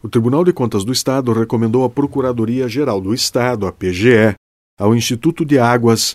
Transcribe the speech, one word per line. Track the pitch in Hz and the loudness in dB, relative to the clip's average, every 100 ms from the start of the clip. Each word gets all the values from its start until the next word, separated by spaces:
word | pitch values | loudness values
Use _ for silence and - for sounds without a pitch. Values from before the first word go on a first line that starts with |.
O | 113 | -2
Tribunal | 120 113 143 | -2 0 2
de | 180 | 0
Contas | 175 120 107 | 0 -2 -2
do | 98 | -4
Estado | 127 - 135 123 | -4 -2 -2 0
recomendou | 113 113 117 113 123 | -2 0 -2 0 0
à | 127 | 0
Procuradoria-Geral | 131 143 139 131 120 110 127 127 120 139 101 | -2 -4 -2 -4 -2 -2 -2 -4 -2 -2 -2
do | 95 | -2
Estado, | 123 - 127 123 117 95 | -4 -2 -2 -2 -2 -4
a | |
P | - 92 | -4 -6
G | 90 117 113 107 | 2 4 6 4
E, | - _ _ _ _ | 0 _ _ _ _
ao | 104 117 | 2 2
Instituto | 117 120 165 165 | 0 -2 -2 -2
de | 156 143 | 0 2
Águas, | 117 123 117 113 - | 4 4 4 2 0